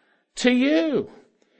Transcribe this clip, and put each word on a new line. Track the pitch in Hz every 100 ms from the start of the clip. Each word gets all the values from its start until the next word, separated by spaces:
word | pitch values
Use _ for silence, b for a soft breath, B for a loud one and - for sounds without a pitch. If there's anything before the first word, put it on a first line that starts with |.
| b b b -
to | 247
you. | 247 269 320 320 226 - - _ _ b